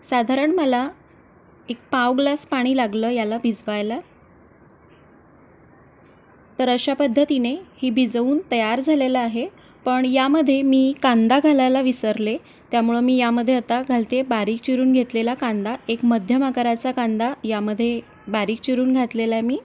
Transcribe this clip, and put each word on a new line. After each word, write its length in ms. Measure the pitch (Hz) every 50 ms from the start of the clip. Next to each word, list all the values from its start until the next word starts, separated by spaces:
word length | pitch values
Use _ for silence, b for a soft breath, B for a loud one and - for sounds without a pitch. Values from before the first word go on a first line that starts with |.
| -
साधारण 480 | - 269 247 233 214 262 269 277 302
मला 360 | 339 370 302 269 247 240 254 294 370 - - _ _ - _ _ _ _ _ _ - - - -
एक 80 | 240 - - _
पाव 220 | - 254 240 247 254
ग्लास 320 | 254 277 277 285 302 -
पाणी 300 | - - 262 240 254 269
लागलं 320 | 262 247 214 202 220 220 233
याला 280 | 247 240 220 208 220
भिजवायला. 640 | 233 233 240 214 - - - 208 208 208 214 226 320 349 _ _ _ _ _ - - - _ _ _ - _ _ _ _ _ - - - _ _ - _ _ _ - - _ - _ - - - - - - _ _ - - - - _ _ - - - _ - -
तर 100 | 262 247
अशा 240 | 247 247 - - 277
पद्धतीने 640 | - 294 277 220 285 294 294 294 262 240 233 262 359 381 - _
ही 140 | - - 254
भिजवून 500 | 226 254 254 233 - 240 240 254 285 311 381 -
तयार 280 | 262 233 220 214 233 262
झालेलं 400 | 262 302 311 285 262 254 254 254
आहे. 280 | 240 233 220 233 254 381 - B B B B B -
पण 200 | 254 254 254 262
यामध्ये 560 | 262 254 269 262 269 285 320 311 277 269 269
मी 300 | 277 269 262 262 262 262 277 - -
कांदा 360 | 262 240 226 220 226 247 285
घालायला 420 | 285 311 294 269 262 254 262 262
विसरले, 540 | 269 262 247 - - 220 214 214 214 208 226 330 B B B B B B
त्यामुळं 280 | - 233 226 226 233 233
मी 160 | 247 254 254
यामध्ये 400 | 254 247 233 233 240 233 247 262
आता 260 | 247 233 - 233 247
घालते 400 | 262 262 254 240 220 - 247 254
बारीक 400 | 262 262 247 220 208 196 220 233
चिरून 300 | - - 262 247 262 262 262
घेतलेला 400 | 254 240 247 - 226 226 233 254
कांदा. 420 | 254 285 240 214 208 196 208 240 - -
एक 180 | - 226 233 -
मध्यम 380 | 233 233 226 185 180 240 262 277
आकाराचा 480 | 269 254 254 240 240 233 233 - 254
कांदा 420 | 254 - 240 226 220 214 226 247 285 - -
यामध्ये 560 | - 214 208 208 214 214 202 233 233 240 233 - - - - -
बारीक 320 | - 196 220 202 190 226 226
चिरून 340 | - - 262 247 254 254 262
घातलेला 420 | 262 247 240 - 226 226 226 226
आहे 100 | 226 226
मी. 120 | 233 262 415 -